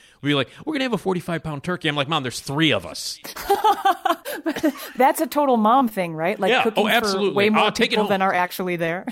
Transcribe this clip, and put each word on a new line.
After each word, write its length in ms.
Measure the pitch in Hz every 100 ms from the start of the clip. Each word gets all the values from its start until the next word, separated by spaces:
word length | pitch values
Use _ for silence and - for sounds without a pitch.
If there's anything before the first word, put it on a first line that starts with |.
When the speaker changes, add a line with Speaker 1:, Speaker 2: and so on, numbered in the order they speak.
| _ -
Speaker 1:
we'd 100 | 139
be 40 |
like, 160 | 143 127 - -
"We're 80 |
gonna 100 | 294
have 80 | 262
a 60 | 220
forty-five 440 | 190 180 170 165
pound 200 | 165 143
turkey." 240 | 175 180 156
I'm 80 | 147
like, 100 | 135
"Mom, 160 | 160
there's 160 | 127 -
three 320 | - 139 160
of 120 | 104
us." 340 | 85 - - -
Speaker 2:
<laughs> 1700 | - - - 403 427 403 381 370 370 330 - 302 320 - 311 - - -
That's 260 | 262 -
a 40 | 311
total 300 | 285 285 240
mom 320 | 214 254 240
thing, 260 | 202 175
right? 240 | 156 165 208
Like 120 | 196
Speaker 1:
Yeah. 120 | 247
Speaker 2:
cooking 200 | 226 214
Speaker 1:
Oh, 40 | 214
absolutely. 420 | 220 214 190 202
Speaker 2:
for 40 | 202
way 120 | 208
more 160 | 214
Speaker 1:
I'll 80 | 208
take 140 | - 240
it 40 |
Speaker 2:
people 140 | 226
Speaker 1:
home. 60 | 202
Speaker 2:
than 120 | 196
are 120 | 190
actually 420 | 180 180 - 185 175
there. 300 | 165 175 247